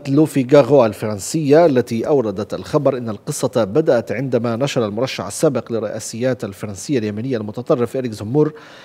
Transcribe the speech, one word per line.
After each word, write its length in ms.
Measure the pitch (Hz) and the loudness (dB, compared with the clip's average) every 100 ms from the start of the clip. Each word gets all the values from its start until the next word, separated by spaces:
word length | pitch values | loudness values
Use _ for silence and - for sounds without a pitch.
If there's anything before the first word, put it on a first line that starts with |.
| 135 | 2
لوفيغارو 800 | 139 156 139 123 143 120 139 113 | 2 2 0 6 6 8 6 4
الفرنسية 800 | 98 110 104 - 165 143 151 170 | 0 -6 -6 -6 -4 4 6 6
التي 420 | 123 120 113 104 | 4 0 -2 0
أوردت 460 | 143 110 98 104 | 2 0 -4 -6
الخبر 440 | - 92 151 135 131 | -8 -2 0 2 0
إن 120 | 113 | -6
القصة 540 | 104 - 147 - 123 | -8 -8 -4 -2 0
بدأت 480 | 98 131 165 120 - | 0 0 2 2 0
عندما 440 | 101 135 120 120 113 | -6 -2 -2 -2 -2
نشر 300 | 143 135 107 | -2 -2 -2
المرشح 400 | 107 131 - 95 | -2 -4 -6 -8
السابق 460 | - 156 123 - | -2 0 0 -4
للرئاسيات 720 | 113 104 117 - 113 127 120 | -6 -6 -8 -10 -4 -2 -2
الفرنسية 560 | 107 98 104 98 - 131 | -6 -10 -12 -10 -4 -2
اليمينية 380 | 107 104 131 117 | -2 -4 -4 -4
المتطرف 600 | 107 113 120 139 117 135 | -6 -8 -2 0 0 -4
إريك 140 | 127 | -6
زمور 420 | 107 107 143 156 151 - - | -6 -2 2 2 -2 -20 -20